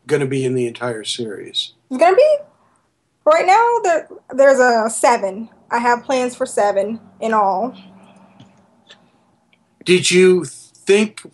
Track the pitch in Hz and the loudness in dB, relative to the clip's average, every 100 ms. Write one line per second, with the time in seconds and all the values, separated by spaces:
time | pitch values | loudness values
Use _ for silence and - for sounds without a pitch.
0 | - 147 135 135 127 123 117 117 123 113 | -4 -4 -2 -4 -4 -4 -6 -8 -10 -10
1 | 101 - 113 92 87 - - _ _ 254 | -10 -10 -10 -12 -12 -10 -10 _ _ 0
2 | 330 381 587 294 - _ _ _ _ _ | 2 4 4 2 -4 _ _ _ _ _
3 | _ _ - 320 359 403 466 480 381 320 | _ _ 0 2 2 2 2 0 0 -2
4 | - - - 262 277 269 254 233 214 - | -4 -16 -8 2 4 4 4 2 -2 0
5 | 285 240 190 190 226 _ _ 240 240 240 | 0 2 -2 -8 -14 _ _ -4 -2 -2
6 | - 262 247 247 262 - 202 196 202 226 | -2 -4 -4 -6 -6 -2 0 0 -4 -8
7 | - _ 220 220 196 190 240 - - - | -14 _ -4 0 0 -2 -6 -10 -20 -20
8 | - _ _ _ - _ _ _ _ - | -20 _ _ _ -20 _ _ _ _ -20
9 | _ _ _ _ _ _ _ _ - 180 | _ _ _ _ _ _ _ _ 0 0
10 | 139 180 185 185 147 - - _ - 202 | 2 4 4 4 -2 -12 -20 _ 0 0
11 | 214 - - | 0 -6 -20